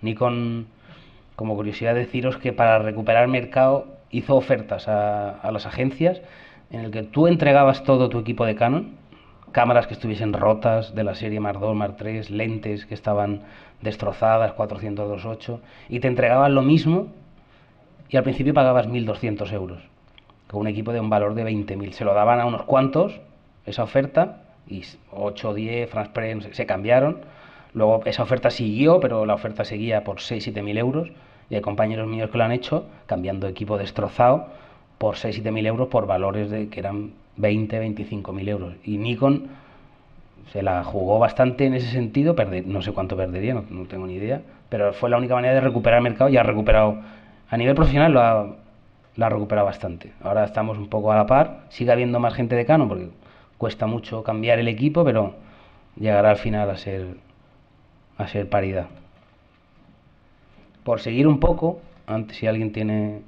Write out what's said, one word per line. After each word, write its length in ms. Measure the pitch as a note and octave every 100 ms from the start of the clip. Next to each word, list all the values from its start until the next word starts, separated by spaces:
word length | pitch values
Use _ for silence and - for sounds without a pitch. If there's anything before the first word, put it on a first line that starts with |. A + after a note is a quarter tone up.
Nikon, 640 | A2 G#2+ B2 A#2+ A#2 A#2 A2+ _ - - - - _ -
como 200 | A2 G#2
curiosidad 380 | G#2 G#2 A2+
deciros 440 | A#2+ B2 B2+ B2+ B2+
que 160 | B2+
para 260 | - A#2 A2
recuperar 480 | G#2+ A2 A2 A2+ B2
mercado 720 | C3 B2+ - C3 C#3 - - _
hizo 240 | A#2 - C3+
ofertas 520 | C3+ C3 G#2+ G2+ -
a, 440 | G#2+ G#2 G#2 G#2
a 200 | F#2+ G#2+
las 140 | G#2+ -
agencias 560 | - C3 C3+ E3 F#3 - - - - _
en 100 | A2+
el 100 | A2+
que 120 | A2
tú 240 | G#2+ C#3 E3
entregabas 560 | E3 D3+ C#3 C3+ C3+
todo 240 | - C3+ B2+
tu 120 | A#2
equipo 260 | A2 A#2 A#2
de 100 | G#2+
Canon, 360 | A#2+ D3 G#3+ - - - _ - -
cámaras 360 | - A#2+ B2 A#2
que 60 |
estuviesen 380 | A2+ A2+ G#2+ A2
rotas 640 | G2+ G#2 G#2+ A#2 A2+ A2 G#2+
de 80 |
la 120 | G#2 F#2
serie 240 | A2+ G#2+
Mark 200 | G#2 G2
dos, 160 | G#2 G#2+
Mark 200 | G#2 G2+
tres, 320 | G#2+ A2 G#2
lentes 560 | G#2 A2+ A2 G#2+ G#2 -
que 80 |
estaban 480 | G#2+ - G#2 G2+ G2+ - - - _
destrozadas, 720 | G#2+ G#2 G2+ - A2 A2+ A2
cuatrocientos 560 | - G#2+ G#2+ A2 G2+ G#2
dos 160 | G2+ A2
ocho, 340 | A2 - A#2 - - -
y 100 | A#2+
te 80 | C3
entregaban 480 | B2 B2 B2+ C#3 C#3
lo 60 |
mismo 460 | C3 D#3+ D#3 E3+ G#3+ - - - _ _ _ _ _ _ -
y 80 | C3
al 60 |
principio 300 | B2+ A#2+ C3+
pagabas 340 | D3 C3 B2+ A2
mil 180 | B2 A2+
doscientos 460 | G2+ A#2 G2+ G2+
euros, 300 | G2+ F#2 E2+ - _ _ - _ _ _
con 140 | G#2
un 60 | G#2+
equipo 260 | G#2+ A2
de 60 | A#2
un 100 | G#2+
valor 240 | G#2+ G#2
de 100 | G#2+
veinte 320 | A2 G#2+ G2+ F#2+
mil. 180 | G2+
Se 120 | F#2 G#2+
lo 80 |
daban 260 | G2+ G#2+ A#2+
a 60 | A#2+
unos 180 | A2+
cuantos, 560 | - C3+ C3+ D3+ G3 - - _ _ _ -
esa 180 | G2+
oferta, 600 | A2 C#3 C3+ - F#3+ - - _ -
y 120 | G2
s-, 180 | F2 - _
ocho, 420 | F#2+ G#2 G#2 A2+
diez, 360 | G#2 A2 A#2 A#2
France 220 | A2 G#2
Press, 220 | - A2+ A2
no 60 |
sé, 120 | G2
se 120 | - A#2+
cambiaron. 560 | F#2+ G2+ B2 C#3+ E3 - - - - -
Luego 280 | - A2 A2+ A2
esa 160 | -
oferta 300 | A#2 B2+ A#2+
siguió, 480 | - A2 G#2+ D3 F3+
pero 260 | C3+ A#2 G#2+
la 80 |
oferta 300 | G#2 A#2 G#2+
seguía 400 | G#2 G#2+ A2+ G#2+
por 160 | G#2 F#2+
seis, 240 | - A#2
siete 180 | G#2 G#2+
mil 160 | G#2 G#2
euros, 340 | A#2+ C#3+ E3 - - - _
y 60 | G#2+
hay 60 |
compañeros 460 | G2+ G#2 G#2+ A2 A2
míos 220 | A2 A2
que 80 | A#2
lo 60 |
han 80 | A2+
hecho 340 | B2 - D#3 - - -
cambiando 400 | F#2 F#2 G2 F#2+
equipo 300 | F#2 G#2 G#2+
destrozado 680 | F#2+ - G2+ - B2 G#2 - - - - _ _
por 160 | A2 G2+
seis, 200 | A2+ A2
siete 160 | A2
mil 140 | A2 G#2+
euros 220 | A2+ B2+
por 180 | B2 G2+
valores 460 | F#2+ F#2+ G2+ G#2
de, 180 | G#2+ G#2+
que 120 | G#2+
eran 320 | G2 G2+ G#2 - _ -
veinte, 440 | G#2 G#2+ G#2+ A#2
veinticinco 520 | A2 G#2+ G#2+ G#2 F#2+
mil 160 | F#2+ G2
euros. 280 | G#2 F2 F2
Y 140 | - G#2
Nikon 500 | A2+ A#2 C3+ C#3+ - - - - - _ _ - - _ -
se 100 | G2+
la 220 | F#2+ F2+
jugó 340 | F2 G2+ F#2 G#2+
bastante 480 | A#2 - B2+ B2 C3+
en 80 |
ese 140 | B2+ A#2+
sentido, 480 | B2+ A#2 C3+ D3+ E3+
perde-, 280 | G2+ F#2
no 200 | F#2 G2
sé 80 | F#2+
cuánto 260 | G2 F#2 F#2
perdería, 380 | F#2 F2+ G#2+ B2
no, 100 | G2+
no 160 | F#2 F#2
tengo 180 | F#2+ F#2
ni 80 |
idea, 280 | F#2 G#2 C#3 - - _
pero 240 | A2+ G#2
fue 160 | G2 A#2+
la 80 | A#2+
única 160 | B2
manera 220 | B2 B2 C3
de 60 |
recuperar 360 | C3 A#2 A2 A#2
el 60 |
mercado 260 | A#2+ A2 C3+
y 80 | C3
ha 60 |
recuperado, 560 | A2+ G#2+ G#2+ G#2+ G#2+ G#2+ - - - - _
a 80 | A#2
nivel 180 | B2 C#3
profesional 360 | D#3 C#3 D#3+
lo 100 | C#3
ha, 340 | A#2 A2 G#2 - - _ _ _ _ -
lo 100 | A2+
ha 40 |
recuperado 360 | G#2+ G2+ G#2 G2+
bastante. 460 | F#2+ G2 E2+ - -
Ahora 220 | - G#2
estamos 340 | G#2 - A2 G#2+
un 120 | G2+
poco 220 | A2 G#2+
a 40 | G#2+
la 120 | G#2+
par, 380 | C3+ D#3 - -
sigue 220 | - B2
habiendo 280 | A#2+ B2 A#2+
más 140 | A#2
gente 220 | A2 A#2 A#2+
de 100 | A#2+
Canon 220 | D#3 A#2+
porque 220 | F#2+ F2+ - - - _ _
cuesta 280 | A#2 - A2
mucho 380 | A#2 A2 A2+
cambiar 360 | A2 A2 A2+ A#2
el 80 | A#2
equipo, 360 | G#2+ C#3 D3+
pero 320 | D#3+ A2+ G2+ - - - - - _ -
llegará 320 | G#2+ G#2 G#2
al 60 | G#2
final 320 | A2+ G#2+ G2+
a 80 | F#2
ser, 400 | - F#2+ F#2 F2+ _ _ _ _ _ _ _ _ _ _
a 100 | G2
ser 220 | G#2 F#2+
paridad. 380 | G2+ F#2+ F#2+ F2 - - _ _ _ _ _ _ _ _ _ _ _ _ _ _ _ _ _
Por 160 | - A2+
seguir 280 | - A#2+ D3
un 120 | C#3+
poco, 400 | D#3 E3+ D#3+ F#3 - - -
antes 300 | A2 G#2+ -
si 100 | A2+
alguien 260 | A2 A2
tiene 480 | G#2+ G#2+ G#2+ G#2 G#2